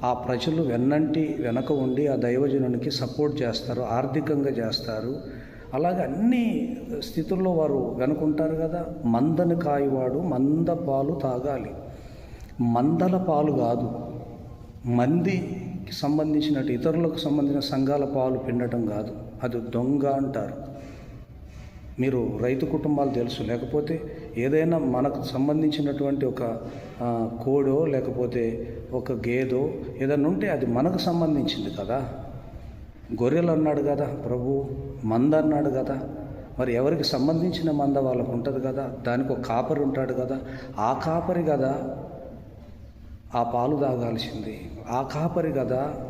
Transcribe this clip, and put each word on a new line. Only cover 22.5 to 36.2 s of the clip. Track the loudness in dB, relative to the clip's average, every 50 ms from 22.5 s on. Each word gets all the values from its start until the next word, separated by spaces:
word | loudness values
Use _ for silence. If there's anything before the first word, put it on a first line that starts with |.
| 2 2 0
కుటుంబాలు | 0 0 0 2 2 2 2 2 2
తెలుసు, | 2 0 -2 -2 -2 -4 -2
లేకపోతే | -2 -2 -2 -2 -2 -2 -2 0 0 -4 -4 -6 -8 -10 -12 -12 -10 -4 -2
ఏదైనా | 0 2 4 4 4 4 2 2
మనకు | 2 2 2 2 2 2 0 -2
సంబంధించినటువంటి | -6 -4 0 0 2 2 4 4 4 2 2 2 0 0 0 0 0 0 2 2 0
ఒక, | 0 0 -2 -2 -2 -4 -4 -6 -10 -10 -12 -12 -14 -10 -4
ఆ, | -2 -2 0 0 0 -2 -2 -4 0
కోడో | 2 4 4 4 4 4 4 2
లేకపోతే | 2 2 0 0 -2 -2 -2 -2 0 0 0 0 0 -2 -4 -6 -8 -8 -10 -10 -6 -6
ఒక | -6 -2 -2
గేదో | -4 -2 -2 0 0 0 0 2 2 0 0 0 -2 -4 -8 -8 -6 -2
ఏదైనా | 0 2 2 4 4 2
ఉంటే | 2 2 0 0
అది | 0 0 0
మనకు | 2 2 2 2 2 2 0
సంబంధించింది | 0 0 2 2 2 2 2 2 2 0 -2 -2 -4 -6 -4 -6
కదా. | -4 -2 -2 -2 -2 -4 -8 -10 -10 -12 -12 -12 -14 -14 -14 -14 -14 -14 -14 -14 -16 -16 -16 -18 -10 -8 -2 2 2
గొర్రెలు | 4 4 4 4 4
అన్నాడు | 4 4 4 2 2 2
కదా | 2 2 2 0 0
ప్రభు, | -2 -2 -6 -4 -2 -2 -2 0 0 0 0 0 -2 -6 -8 -8 -8 -10 -6 -2
మంద | 0 2 4 4 6 6
అన్నాడు | 6 4 4 4 4 2 2
కదా. | 2 0 0 -2 -4 -4 -4 -8 -8 -10